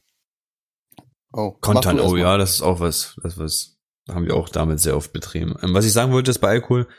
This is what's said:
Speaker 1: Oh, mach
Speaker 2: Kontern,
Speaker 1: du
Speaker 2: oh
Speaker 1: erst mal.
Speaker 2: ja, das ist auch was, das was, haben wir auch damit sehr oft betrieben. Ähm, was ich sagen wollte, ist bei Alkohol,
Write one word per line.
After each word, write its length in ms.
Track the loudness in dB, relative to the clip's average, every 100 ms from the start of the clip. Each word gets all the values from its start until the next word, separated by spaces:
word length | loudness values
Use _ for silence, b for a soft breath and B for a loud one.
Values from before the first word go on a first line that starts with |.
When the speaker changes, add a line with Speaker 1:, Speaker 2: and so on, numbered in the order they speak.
| -8 _ _ _ _ _ _ _ _ -20 -20 _ _
Speaker 1:
Oh, 200 | -6 -6
mach 60 | -4
Speaker 2:
Kontern, 360 | 2 2 4 2
Speaker 1:
du 60 |
Speaker 2:
oh 40 | 2
Speaker 1:
erst 80 |
mal. 60 | 2
Speaker 2:
ja, 160 | 2 2
das 120 | 2
ist 80 | 0
auch 180 | 0 0
was, 360 | 0 -2 -8 -10
das 160 | -12 -8
was, 380 | -6 -6 -8 _ _ _ -4
haben 180 | -2 0
wir 80 |
auch 140 | -2 -2
damit 320 | -2 0 0
sehr 160 | 0 -2
oft 160 | -4
betrieben. 440 | -10 -10 -6 -6 -4
Ähm, 120 | 0
was 100 | 2
ich 80 | 2
sagen 200 | 2 2
wollte, 180 | 2 0
ist 80 | 0
bei 80 | 2
Alkohol, 400 | 2 2 0 0